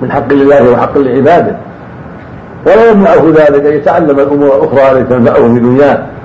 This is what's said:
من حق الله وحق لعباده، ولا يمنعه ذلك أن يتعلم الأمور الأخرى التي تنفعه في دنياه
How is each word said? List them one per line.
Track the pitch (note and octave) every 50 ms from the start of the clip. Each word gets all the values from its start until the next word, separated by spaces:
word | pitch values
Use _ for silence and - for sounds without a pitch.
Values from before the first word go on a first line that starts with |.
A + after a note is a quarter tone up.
من | B2+ B2+
حق | - C#3+ B2 B2
الله | C#3+ C#3 C#3 C#3 C#3+ - A#2+ B2
وحق | A#2+ A#2+ - - - D3
لعباده، | C#3 B2+ B2 C3+ B2+ D3 F3 E3+ - - - - - - - - - - - - - - - - - - - - - - - - -
ولا | D#3 F#3 A3 A#3 A#3
يمنعه | A3 G3+ G3 E3+ - - D3 D#3+
ذلك | D#3 D#3 D3+ D3 C#3+ C#3+ C#3+
أن | D3 D3+
يتعلم | C#3+ C#3+ F#3 E3 F3+ E3+ D3 C#3 C#3
الأمور | C#3 C#3+ D3 C#3+ C#3+ C#3 C3+
الأخرى | - - - A#2+ C#3 C3+ C3+
التي | C3 B2+ A#2 - B2
تنفعه | B2 A#2 A#2+ - - B2 A#2 A#2
في | B2
دنياه | A#2 B2 B2+ C3+ C#3+ C#3 B2+ - - - - - -